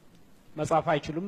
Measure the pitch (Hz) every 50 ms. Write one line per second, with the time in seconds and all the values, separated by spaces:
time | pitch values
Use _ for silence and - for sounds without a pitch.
0 | - - - - - - - - - - - 151 151 - 160 156 151 175 160 147
1 | - - 147 165 190